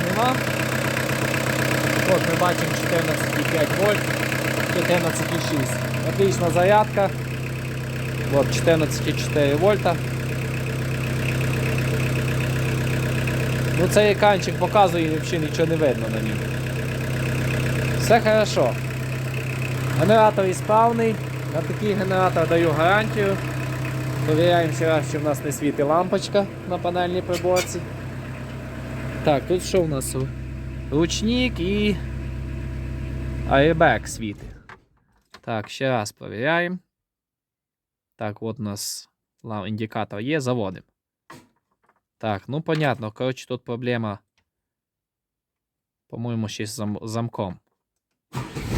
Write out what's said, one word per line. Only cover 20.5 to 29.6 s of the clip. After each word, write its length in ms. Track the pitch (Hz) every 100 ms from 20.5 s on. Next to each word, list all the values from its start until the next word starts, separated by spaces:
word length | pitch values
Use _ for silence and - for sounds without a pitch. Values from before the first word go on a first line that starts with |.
| 175 - 214 233 226 226 202 - - -
На 60 | 151
такий 320 | - - 208
генератор 560 | 196 190 185 185 170 160
даю 220 | 170 170
гарантію. 640 | 147 165 202 220 220 196 196 - - - - - - - - -
Перевіряємо 460 | 156 175 175 165
ще 160 | 131 160
раз, 240 | 156 131
чи 60 | 151
в 60 |
нас 200 | 151 135
не 80 | 151
світить 340 | 135 147 139 143
лампочка 600 | 160 180 190 - 202 196 - -
на 100 | 175
панельній 440 | 175 175 180 180
приборці. 580 | 180 175 180 180 175 175 - - - - - - - - - - - - - -
Так, 180 | - 143 -
тут 140 | 180